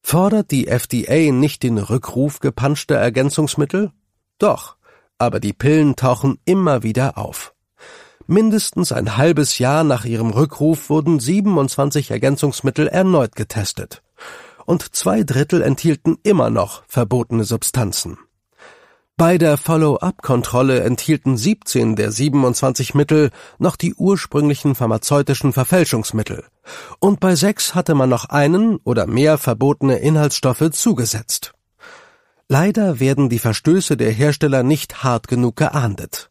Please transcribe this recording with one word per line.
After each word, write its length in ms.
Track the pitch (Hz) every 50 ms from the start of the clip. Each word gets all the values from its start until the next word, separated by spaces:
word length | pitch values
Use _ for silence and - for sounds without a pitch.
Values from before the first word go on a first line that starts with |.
Fordert 480 | _ - 143 170 185 202 220 214 196 -
die 180 | 147 135 - -
F 180 | 117 123 -
D 220 | - 123 120 - -
A 240 | 131 160 165 151
nicht 300 | 131 127 143 147 - -
den 160 | - 127 117 107
Rückruf 600 | 98 - 113 131 - - - 123 135 147 143 -
gepanschter 560 | - 139 - - 120 139 151 143 - - 143
Ergänzungsmittel? 920 | 117 104 123 110 131 131 143 143 - 151 143 - - 143 139 - 190 214 180 _ _ _ _ _ _ _ _ _ _
Doch, 380 | 196 208 139 - - - - _ _ _ _ _ _ _ _ _
aber 220 | 120 120 107 104
die 140 | 101 101 98
Pillen 420 | _ - 139 151 156 151 143 131
tauchen 420 | - 131 131 127 - - 139 127 - _
immer 380 | - 185 196 185 160 139 120
wieder 340 | 113 110 110 123 131 139 - -
auf. 360 | - - 78 - - - _ _ _ _ _ _ - - - - - _ _ _ - -
Mindestens 640 | 165 208 220 220 208 220 - - - 165 180 -
ein 240 | 117 120 104 110 104
halbes 420 | 117 143 170 170 147 147 - - -
Jahr 240 | 123 127 143 156
nach 220 | 165 147 127 113 98
ihrem 260 | 120 117 113 113 113
Rückruf 580 | 101 120 156 147 - - 147 160 160 151 - -
wurden 300 | 151 156 147 170 165 143
siebenundzwanzig 920 | 113 127 185 208 196 208 190 156 139 131 - - 139 143 - 151 135 -
Ergänzungsmittel 760 | 113 113 127 135 143 - - 143 - - - 131 - - -
erneut 480 | - - 175 190 190 180 151 123 107 _
getestet. 680 | - 110 - - 110 101 - - - - - - - _ _ _ _ - - - - - - - _ -
Und 300 | - 170 175 - - -
zwei 300 | - - 208 190 220 196
Drittel 360 | 139 - 139 147 - - 165
enthielten 580 | - 127 135 - - 165 151 - _ 165 165 -
immer 260 | _ 208 202 160 123 113
noch 360 | 113 110 90 - - - _
verbotene 560 | _ - 127 120 104 123 123 117 _ 113 113
Substanzen. 760 | 107 101 117 110 - - - 127 113 95 85 - - 87 85 - - _ _ _ _ _ _ _ - - - _ _ _ _ _ _ _ _
Bei 220 | - 165 165 180 170
der 180 | 165 156 147
Follow-up-Kontrolle 1300 | 143 - - 165 160 160 151 135 - - 185 - - - - 127 127 123 - - 123 131 135 131 123
enthielten 540 | - 113 123 - - - 156 143 _ 135 131
siebzehn 600 | 113 110 185 220 _ _ - - 131 117 113 110
der 160 | 104 107 107
siebenundzwanzig 840 | 107 110 139 147 131 143 131 127 123 - - 131 127 - 127 - -
Mittel 360 | 139 147 147 156 151 151 127 - - - - - _
noch 160 | 170 180 -
die 180 | - - 175 -
ursprünglichen 800 | _ - 190 196 - - - - 147 147 147 143 - - 147 131
pharmazeutischen 760 | - 123 110 113 110 - - 147 143 139 - 139 - - 139
Verfälschungsmittel. 960 | 123 135 127 - 185 185 165 - - 113 107 - - 110 107 - - - - _ _ _ _ - - - - - - _
Und 180 | - 202 202 -
bei 160 | - 185 180
sechs 400 | 147 180 202 214 - - - -
hatte 220 | 180 175 - 160
man 120 | 139 131 127
noch 180 | 123 117 -
einen 500 | - - 147 143 147 170 196 220 226 208 - _
oder 240 | 123 104 113 90 -
mehr 280 | 110 120 143 151 156
verbotene 640 | 147 - 135 117 110 131 139 143 _ - 135 127 -
Inhaltsstoffe 720 | - 147 160 151 147 147 - - - 151 - - 156 165
zugesetzt. 840 | 151 - - 240 190 - 120 110 - 110 - - - - - - _ _ _ _ _ _ - - - - - _ _ _ _ _ _ _ _ _
Leider 520 | 135 139 170 202 - 226 208 190 156 117
werden 280 | 131 135 139 139 143 127
die 120 | 120 113
Verstöße 560 | - 113 104 - _ 147 170 190 - - 151
der 160 | 117 120 110
Hersteller 500 | 113 107 139 151 143 - 160 147 135 131
nicht 400 | 123 127 156 143 - - - -
hart 240 | - 131 120 113 -
genug 300 | - 127 120 123 120 113
geahndet. 720 | - 156 - - 151 123 107 98 - 82 - - - - _